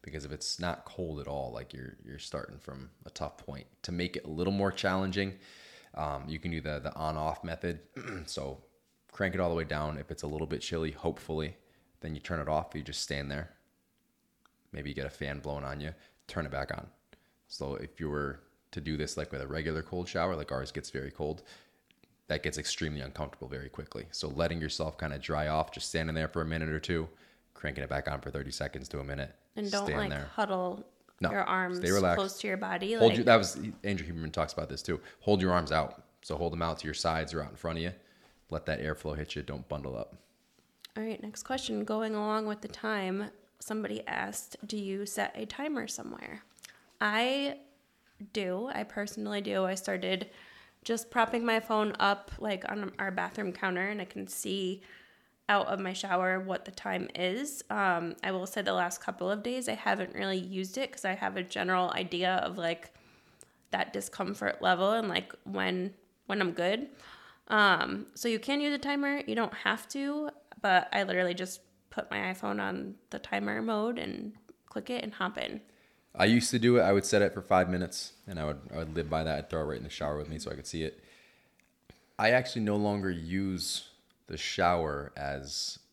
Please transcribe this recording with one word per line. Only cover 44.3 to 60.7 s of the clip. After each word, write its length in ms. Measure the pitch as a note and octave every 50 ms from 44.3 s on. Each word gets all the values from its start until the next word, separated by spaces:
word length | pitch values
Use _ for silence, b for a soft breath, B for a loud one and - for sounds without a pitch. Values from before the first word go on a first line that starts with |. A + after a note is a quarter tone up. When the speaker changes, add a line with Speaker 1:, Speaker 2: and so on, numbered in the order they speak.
| G#3 - - - - - -
Speaker 2:
"Do 100 | G#3 G#3+
you 300 | G#3 G3+ F#3+ G3 G3 G3+
set 260 | G3+ - G#3 G3+ G3+ -
a 100 | A3 A3
timer 420 | G#3+ - - C#4 D#4 D4+ B3 A3+
somewhere?" 560 | G#3+ - - - A1+ A1 - - - - G#3+ - _ _ B B B B B B B _ _
I 580 | G#3+ G#3 G#3 A3 A#3+ B3+ C4+ C#4 C#4 C#4+ C#4+ C#4+ - - _ _ _ _ _ _ _ _ _ _ G#3 G#3
do. 380 | _ G#3+ G3 F3+ F3+ F#3+ A3+ C4
I 120 | - - G#3+
personally 560 | G#3+ - G#3 G3+ G#3 - A3 G#3 G#3 G#3 G3+
do. 240 | G3+ G#3 G3+ F#3+ F#3+
I 100 | F#3 F#3+
started 560 | F#3+ - - F#3+ F#3 F#3 F#3 F#3+ F#3 - B B B B B B B B B B B
just 280 | - - A#3 A3+ - -
propping 340 | - B3 A3+ A3+ B3 A#3+ A#3
my 160 | A#3 A3+ A3
phone 340 | A3 A3+ A3+ G#3+ G#3+ G#3+ F#3+ -
up, 320 | - G3 G3+ G3+ - - - -
like, 320 | A3+ G#3+ G3+ F#3+ F#3+ -
on 220 | G3+ G#3 G3+ F#3+ - -
our 120 | G3 G3
bathroom 420 | F#3+ F#3+ F3 F#3 - - G#3 F#3
counter, 360 | F3+ - - F#3+ F3+ F3+ F#3 G3+
and 120 | G#3+ G#3
I 40 | F#3
can 220 | F#3 - G3 G3
see 560 | F#3+ - - - G3 F#3+ G3 F#3+ F3+ F#3+ F#3+ B B B B B B B B B B B B _ -
out 180 | G#3 G3+ -
of 140 | - G3 F#3+
my 120 | F#3+ F#3
shower 480 | F#3+ F#3+ - G3 F#3 F3+ F#3 F#3 F#3 F#3+
what 240 | F#3+ F#3+ F#3 F3+ -
the 60 | -
time 380 | F#3+ - - G3+ F#3+ F3+ F3+ - -
is. 500 | - F3+ F3+ F#3 A#3+ C#4+ D4 D4 - - _
Um, 460 | G#3+ G#3+ G3+ F#3+ F3 E3+ E3+ E3+ E3 -
I 80 | - F#3+
will 160 | F#3+ F#3 F3+
say 160 | F#3 - G#3+
the 100 | F#3+ F#3+
last 300 | F#3+ F3+ F3 F3 F3 -
couple 280 | - - F#3 - F3 F#3
of 120 | G3+ G#3
days 260 | G3+ B3 B3 C4 B3 A#3
I 60 | A3+
haven't 400 | G#3+ - G#3 G3+ G#3 F#3 F3+ -
really 240 | - G3 G3 F#3+ F#3
used 400 | F3+ F#3 F#3+ F#3 F#3+ F#3+